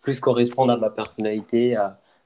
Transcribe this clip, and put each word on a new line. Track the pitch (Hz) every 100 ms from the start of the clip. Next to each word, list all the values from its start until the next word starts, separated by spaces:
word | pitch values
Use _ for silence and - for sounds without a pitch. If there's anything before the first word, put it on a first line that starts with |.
plus | - 135
correspondre | - 120 120 127 127
à | 117
ma | 110
personnalité, | - 107 - 107 107 104 117 123 113
à, | 98 98 _ _